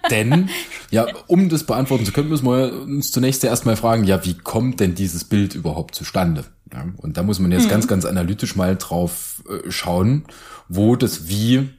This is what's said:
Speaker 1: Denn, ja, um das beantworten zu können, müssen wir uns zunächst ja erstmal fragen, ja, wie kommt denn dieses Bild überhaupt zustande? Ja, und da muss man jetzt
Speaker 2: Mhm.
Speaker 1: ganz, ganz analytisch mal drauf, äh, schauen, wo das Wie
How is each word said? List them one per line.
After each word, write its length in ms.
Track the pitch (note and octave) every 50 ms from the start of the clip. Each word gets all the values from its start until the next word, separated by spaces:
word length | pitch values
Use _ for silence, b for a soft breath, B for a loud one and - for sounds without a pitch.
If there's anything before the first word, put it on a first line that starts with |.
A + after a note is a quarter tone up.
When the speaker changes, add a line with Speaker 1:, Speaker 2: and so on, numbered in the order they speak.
| - -
Speaker 1:
Denn, 380 | B2+ G#2+ G#2+ A#2+ C#3 F3 F#3 F#3+ B B B B B B B B
ja, 160 | - A2 A#2 A#2+ - - -
um 220 | - F3 F3+ G3 F3+
das 140 | D#3+ D3 -
beantworten 400 | - A2+ A#2+ C3+ - C3+ B2 A2+
zu 60 | F#2+
können, 180 | - C#3+ D3 D3+
müssen 160 | D#3+ D3 B2+
wir 260 | B2 B2 B2+ C3 B2 - - -
uns 280 | - C#3 C#3+ C3+ -
zunächst 300 | - B2 B2 C3 C3+ - -
ja 60 | A2+
erstmal 260 | - - - A#2 A2
fragen, 280 | - - A2+ A2+ A#2 G#2
ja, 200 | F#2+ G2 F2 -
wie 120 | F2+ E2+
kommt 420 | - - - - A#2 B2+ B2+ B2+ -
denn 140 | G#2 F2+ E2+
dieses 280 | F2 G2 F2+ D#2+ E2+ -
Bild 300 | - A2 G#2 G2+ F#2+ -
überhaupt 400 | - D#2+ D#2+ D#2 D#2+ D#2+ - -
zustande? 500 | - - - - F#2+ F#2 E2+ D#2+ D2 C2+ - _ _ _ -
Ja, 140 | - B1 C#2 F2 F#2+
und 200 | - - D#2 D2+
da 60 | E2+ F2+
muss 160 | G#2 G#2 F#2
man 120 | F#2 F2+
jetzt 140 | F2+ F2+ -
Speaker 2:
Mhm. 40 | A2
Speaker 1:
ganz, 180 | G#2+ G#2+ A2+
ganz 180 | - G#2+ F#2 F2
analytisch 500 | - F#2+ F#2 E2+ E2+ G#2+ - - - -
mal 200 | G2 F#2 F#2 F#2+
drauf, 680 | F#2 - - - F2 F3 E3+ - - - - - - - -
äh, 200 | G#2 - - -
schauen, 540 | - - - F2+ F2 F2+ F#2+ A2+ C3+ D3 D3+ B B B B B B B B -
wo 260 | E2+ F#2+ G#2 A2 B2
das 320 | A#2+ B2+ A2 - - E2
Wie 420 | E2 G2 G#2 A2 A#2 B2+ C3 C3+ C3+ -